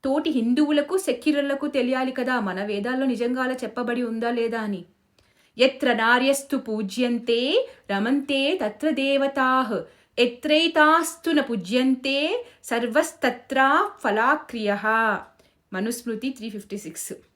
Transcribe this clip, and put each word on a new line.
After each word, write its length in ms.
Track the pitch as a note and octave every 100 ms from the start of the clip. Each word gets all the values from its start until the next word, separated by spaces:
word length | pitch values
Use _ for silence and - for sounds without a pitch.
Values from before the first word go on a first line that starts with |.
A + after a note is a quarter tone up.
తోటి 260 | C4+ C#4+ D#4
హిందువులకు, 680 | B3+ A3+ B3 D4 D4 C#4+ F#4
సెక్యులర్లకు 680 | E4 B3 D4+ C#4+ C#4 C#4 D4
తెలియాలి 440 | C4+ B3 C4 C4
కదా 280 | B3+ B3+ B3+
మన 240 | G3+ F#3
వేదాల్లో 420 | G#3 G3+ A3 C4 C4+
నిజంగా 380 | A3 A#3+ B3+
అలా 100 | B3+
చెప్పబడి 500 | B3+ A3 B3 A#3+ A#3+
ఉందా 280 | A#3+ A3+ A#3
లేదా 280 | A#3+ A#3 A3+
అని. 260 | G#3+ F#3+ F3 _ _ _ _ _ _ -
ఎత్ర 360 | C4 C4 C4+
నార్యస్తు 640 | A3+ A3+ B3 C4+ C4+ - C4+
పూజ్యంతే 1120 | - G#3+ G3 A#3 B3 A#3 A#3 A#3 C4 G#4 C5+ - -
రమంతే 680 | G3 A3 C#4 C4+ C4+ C#4 F#4
తత్ర 260 | G#3+ G#3 D#4
దేవతాః, 920 | C4 C4+ C#4 C#4 C#4 B3+ C4 A#3 G#3+ - _ _ -
ఎత్రైతాస్తు 1120 | A#3+ A#3+ D#4 D4+ E4 E4 D4+ E4 D#4+ - E4
న 100 | D4
పూజ్యంతే 1040 | C4 A3+ F3 B3 C4 B3+ C4+ C#4 D4+ A#4+ A#4+ _
సర్వస్తత్రా 1300 | - A#3 A#3+ B3 E4 - C4 B3 - C4+ C4+ D#4 G4+ -
ఫలాక్రియః. 800 | - G#3+ A#3+ D4+ - A#3+ G#3+ G3+ G#3+ A3 A3+ G3 - _ _ _ _
మనుస్మృతి 560 | F#3 G#3+ A#3 A#3+ A3 B3+
త్రీ 200 | C4+ A3
ఫిఫ్టీ 280 | G3+ - G3+
సిక్స్. 360 | D#3+ - - F#3+ _